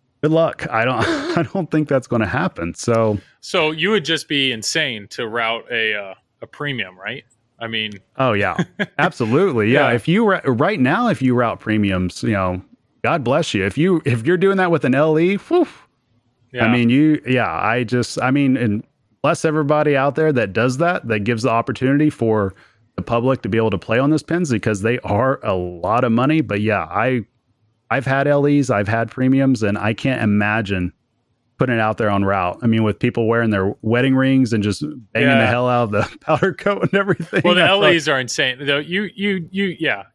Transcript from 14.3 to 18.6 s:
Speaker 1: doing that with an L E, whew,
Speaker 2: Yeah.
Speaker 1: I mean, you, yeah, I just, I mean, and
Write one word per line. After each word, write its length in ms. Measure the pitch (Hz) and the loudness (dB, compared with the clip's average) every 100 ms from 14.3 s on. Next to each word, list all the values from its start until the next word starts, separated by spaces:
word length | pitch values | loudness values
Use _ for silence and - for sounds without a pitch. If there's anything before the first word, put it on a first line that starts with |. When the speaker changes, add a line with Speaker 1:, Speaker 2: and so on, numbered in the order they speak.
| 180 | 2
Speaker 1:
doing 200 | 190 196 | 2 2
that 140 | 185 | 2
with 120 | 165 131 | 2 2
an 100 | 131 | 2
L 240 | 156 156 | 4 4
E, 160 | 170 196 | 2 0
whew, 320 | - 349 320 - _ _ _ _ _ _ _ | 0 0 0 -4 _ _ _ _ _ _ _
Speaker 2:
Yeah. 140 | 123 117 | -2 0
Speaker 1:
I 60 | |
mean, 180 | 123 117 | 2 4
you, 320 | 127 151 151 - | 4 4 2 0
yeah, 220 | 127 104 | 0 0
I 340 | 82 95 117 | -2 -2 -2
just, 380 | 120 123 120 - | 0 -2 -2 -2
I 100 | 127 | 0
mean, 260 | 139 139 | 2 2
and 260 | 131 | 2